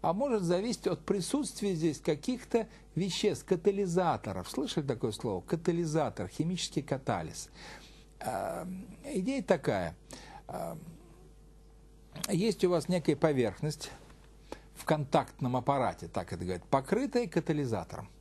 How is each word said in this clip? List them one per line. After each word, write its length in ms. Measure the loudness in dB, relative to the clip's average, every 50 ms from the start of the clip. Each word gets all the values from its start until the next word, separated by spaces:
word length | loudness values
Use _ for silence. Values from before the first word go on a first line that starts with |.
а 100 | 2 0
может 300 | 2 2 2 2 2 2
зависеть 440 | 2 2 2 2 2 0 -2 0 0
от 140 | -2 -2 -2
присутствия 720 | 0 0 0 0 2 0 0 0 0 -2 -4 -2 0 0 2
здесь 240 | 2 2 2 0 2
каких-то 680 | 0 0 0 0 0 -2 -2 -2 -2 0 2 2 2 0 -10 -20 -20 -4 -2
веществ, 520 | 0 0 0 0 2 2 2 2 2 0
катализаторов. 1040 | 0 0 4 4 2 4 4 0 2 4 4 4 4 2 2 -2 -4 -4 -4 -6 -4
Слышали 360 | -4 -2 -2 0 -2 -2 0
такое 260 | 0 -2 0 -2 -2
слово? 280 | -2 -2 -2 -2 -2 -4
Катализатор, 880 | -2 -2 -4 0 2 0 2 2 0 0 2 2 0 0 -2 -4 -6 -6
химический 540 | -4 -4 -2 -2 -2 -4 -4 -4 -4 -4
катализ. 680 | -2 -2 -4 -2 0 -2 0 0 -2 -6 -8 -12 -14 -14 -16 -18 -16 -16 -16 -16 -18 -20 -20 -20 -20 -20 -16 -8
А, 480 | -6 -4 -2 -2 -2 -4 -4 -6 -6 -8 -8 -10 -10 -14 -16 -14 -10 -4 -4
идея 280 | -2 0 0 -2 -2
такая. 540 | 4 2 2 4 4 0 0 0 0 -2 -6 -10 -18 -18 -18 -18 -16 -18 -18 -18 -14
А, 300 | -10 -8 -8 -6 -8 -8 -10 -14 -16 -18 -18 -20 -20 -20 -20 -20 -20 -20 -20 -20 -20 -20 -20 -20 -20 -20 -20 -20 -20 -20 -20 -20 -18 -10 -10 -4 0
есть 340 | 0 2 2 2 2 2 2
у 60 | 4
вас 180 | 4 2 2 2
некая 280 | 0 2 4 2 4
поверхность 760 | 4 4 4 6 4 2 2 2 -2 -4 -4 -4 -4 -10 -12 -14 -16 -18 -20 -20 -20 -20 -20 -20 -20 -16 -16 -16 -16 -16 -20 -18
в 80 | -10 2
контактном 720 | 2 2 2 2 4 4 4 4 2 -4 -2 -2 0 0
аппарате, 520 | 2 2 2 2 4 2 0 -2 -4 -12 -6
так 260 | -4 -4 -4 -4 -6
это 100 | -4 -2
говорят, 200 | -4 -4 -4 0
покрытая 640 | 2 2 2 4 2 0 0 0 0 0 -2 -2
катализатором. 840 | 2 -2 -2 0 2 0 0 0 0 -2 -2 -4 -6 -10 -10 -10 -12 -16 -20